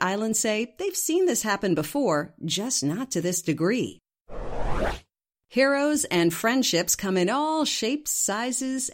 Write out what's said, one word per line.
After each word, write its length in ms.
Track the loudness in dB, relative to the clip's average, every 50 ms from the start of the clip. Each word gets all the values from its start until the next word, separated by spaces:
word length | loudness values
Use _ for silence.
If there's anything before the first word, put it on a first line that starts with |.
island 340 | -2 -2 0 0 0 0 0
say 380 | 0 0 0 0 0 -2 -4 -6 -6
they've 160 | -4 -4 -2
seen 300 | -2 -2 0 2 2 2
this 180 | 2 2 0
happen 320 | 0 0 0 0 2 2 2
before, 600 | 2 0 0 0 0 2 2 2 2 0 -4 -8 -8 -6
just 400 | -4 -4 -2 -2 -2 -2 0 0
not 260 | 0 -2 -2 -4 -4
to 100 | -2 -2
this 180 | 0 0 -2 -2
degree. 580 | 0 -2 0 0 0 0 0 0 -2 -4 -8 -12 _ _ _ _ _ -10 -8 -6 -6 -4 -2 0 2 2 2 2 0 -2 -4 -6 -10 _ _ _ _ _ _ _ _ _
Heroes 560 | 0 2 2 4 4 2 2 2 2 0 0
and 300 | 0 2 2 2 2 2
friendships 600 | 2 0 2 2 2 2 2 2 0 2 0 -2
come 220 | -2 -2 0 2
in 140 | 2 2 2
all 340 | 2 0 0 0 0 0 0
shapes, 460 | 0 -2 -2 -2 -2 -2 -2 -2 -4
sizes, 800 | -2 -2 0 0 -2 -2 -2 -4 -4 -4 -4 -4 -4 -4 -4 -4